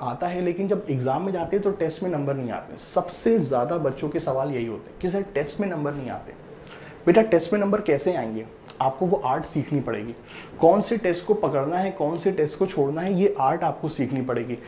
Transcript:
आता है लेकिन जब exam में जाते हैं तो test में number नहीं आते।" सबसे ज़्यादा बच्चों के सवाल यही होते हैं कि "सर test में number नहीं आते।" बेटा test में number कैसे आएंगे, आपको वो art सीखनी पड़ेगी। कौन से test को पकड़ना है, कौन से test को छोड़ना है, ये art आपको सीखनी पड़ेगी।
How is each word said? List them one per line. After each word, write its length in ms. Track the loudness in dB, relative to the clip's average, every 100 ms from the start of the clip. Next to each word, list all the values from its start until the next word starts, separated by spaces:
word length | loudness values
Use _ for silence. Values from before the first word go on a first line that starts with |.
आता 260 | -6 -2 -2
है 140 | 0
लेकिन 260 | -2 0 0
जब 180 | 0 0
exam 360 | -2 0 0 0
में 60 |
जाते 220 | -2 0 0
हैं 80 |
तो 80 | 0
test 320 | 0 -2 -2
में 60 | -2
number 240 | -2 -2
नहीं 180 | -2 -4
आते।" 260 | -6 -8 -14
सबसे 600 | -2 -2 -2 0 4 4
ज़्यादा 380 | 4 2 2 0
बच्चों 320 | -2 -2 -4
के 100 | -2
सवाल 320 | -2 -2 -2
यही 140 | -2 -4
होते 260 | -6 -12
हैं 80 | -6
कि 100 | -2
"सर 120 | -2 -2
test 260 | -2 -2 -2
में 80 | -2
number 260 | -2 -4
नहीं 160 | -4 -6
आते।" 240 | -8 -10 -16 -18 -18 -18 -18 -18 -2 6
बेटा 140 | 6
test 300 | 8 4 4
में 60 | 0
number 220 | 2 0
कैसे 320 | 2 2 2 0
आएंगे, 300 | -2 -6 -8 -14 -20 -2
आपको 240 | -2 0 0
वो 120 | 2 2
art 200 | -2 0
सीखनी 340 | -4 0 -2
पड़ेगी। 340 | -2 -4 -6 -10 -14 -18 -16 6
कौन 220 | 6 6
से 160 | 4 0
test 280 | 2 0 2
को 80 |
पकड़ना 440 | 2 2 2 0 0
है, 140 | -2
कौन 260 | 0 -2 0
से 140 | 0
test 260 | 2 0 0
को 60 | -2
छोड़ना 360 | 2 0 2
है, 120 | 0
ये 220 | 4 4 4
art 240 | 2 2
आपको 240 | 0 -2 -4
सीखनी 340 | -2 -2 0
पड़ेगी। 360 | -2 -2 -2 -6